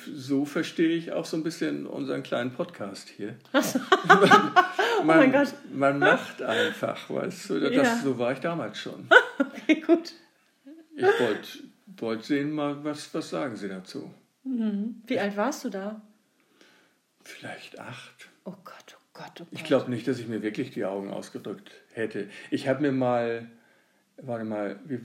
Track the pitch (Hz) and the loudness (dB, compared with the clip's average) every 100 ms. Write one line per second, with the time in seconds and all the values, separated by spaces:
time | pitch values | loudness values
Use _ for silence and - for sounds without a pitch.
0 | - 147 131 139 147 175 156 - 165 165 | -12 -10 -2 -2 0 -4 -4 0 2 0
1 | 165 - 165 165 160 160 156 147 143 - | -2 -6 -4 -4 -4 -4 -4 -4 -6 -8
2 | 135 139 131 127 127 127 - - 98 98 | -4 -6 -4 -4 -4 -6 -8 -8 -12 -12
3 | - - 104 127 - 277 - 254 - 370 | -16 -12 -12 -12 -2 0 0 -2 2 4
4 | - 392 392 403 - 359 359 - 453 453 | 8 8 10 8 8 4 4 2 2 2
5 | 302 330 269 269 285 - - 135 139 143 | 6 8 8 6 2 -2 -10 0 2 4
6 | 185 254 - - 117 113 - - - - | 4 4 0 -8 -2 0 0 -2 -6 -6
7 | - - - - - - - 254 262 233 | -6 -4 -4 -6 -4 0 2 4 4 2
8 | 139 117 123 135 170 170 110 - - - | 0 0 -2 -2 -4 -4 -6 -8 -12 -6
9 | 123 427 - - - - - - - 330 | 8 8 8 -2 -4 -2 0 2 4 2
10 | - - _ _ _ _ 269 320 - 302 | 2 -18 _ _ _ _ -20 -20 -16 0
11 | 381 453 113 101 - - - _ - - | 2 2 2 -2 -6 -18 -20 _ -20 -8
12 | 113 110 - 143 143 151 147 143 151 147 | -4 -4 -2 -2 -2 -4 -4 -4 -8 -8
13 | - 165 151 170 147 107 98 95 92 131 | -8 -8 -6 -6 -6 -8 -10 -10 -12 -12
14 | 160 - _ _ 262 240 214 202 220 - | -14 -18 _ _ -8 -4 -2 -2 -6 -8
15 | - 240 202 202 233 302 247 190 196 220 | -6 -2 -2 -2 -4 -4 -8 -8 -10 -12
16 | - _ _ _ _ _ _ _ _ _ | -18 _ _ _ _ _ _ _ _ _
17 | _ _ - - - - - 104 107 127 | _ _ -20 -16 -14 -16 -16 -16 -16 -16
18 | - - - _ - 175 - - - - | -18 -20 -20 _ -16 -16 -18 -20 -20 -20
19 | _ - - - 170 143 - 131 120 120 | _ -18 -18 -16 -16 -10 0 0 0 -4
20 | 139 123 113 107 107 107 127 120 95 98 | -4 -4 -4 -4 -4 -4 -8 -4 -4 -4
21 | 98 101 - - 113 92 - - _ - | -6 -10 -12 -14 -12 -14 -16 -20 _ -8
22 | 110 107 98 - - 135 135 131 147 131 | -8 -6 -10 -12 -6 -4 0 0 2 2
23 | 127 120 117 117 117 - _ _ _ _ | 2 2 0 -4 -8 -20 _ _ _ _
24 | _ - 131 117 110 107 101 - - 123 | _ -16 -10 -6 -4 -4 -6 -8 -10 -10